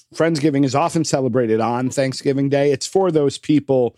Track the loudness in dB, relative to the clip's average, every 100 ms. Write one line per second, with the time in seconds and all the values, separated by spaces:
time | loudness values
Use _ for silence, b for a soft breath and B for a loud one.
0 | _ -2 -2 0 0 0 0 0 0 -2
1 | -2 0 0 0 0 0 0 -2 -4 -2
2 | -2 -2 -4 -2 0 2 2 0 -2 0
3 | 2 2 0 -2 0 0 2 0 0